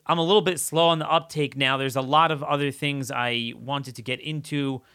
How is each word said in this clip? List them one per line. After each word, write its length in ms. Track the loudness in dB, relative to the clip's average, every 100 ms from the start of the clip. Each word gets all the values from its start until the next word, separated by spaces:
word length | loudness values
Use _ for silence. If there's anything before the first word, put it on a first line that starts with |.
I'm 140 | -2 0
a 40 |
little 200 | 4 4
bit 180 | 4 0
slow 280 | 0 4 4
on 100 | 4
the 120 | 2
uptake 460 | 0 0 -4 -4 0
now. 220 | 0 2
There's 180 | 0 -2
a 60 |
lot 280 | 2 4 4
of 120 | 2
other 280 | -2 -2 -2
things 400 | -2 -4 -2 -4
I 440 | -4 -2 -2 -4 -8
wanted 400 | -8 -6 -8 -10
to 60 |
get 180 | -8 -6
into, 640 | -6 -8 -6 -4 -4 -4 -10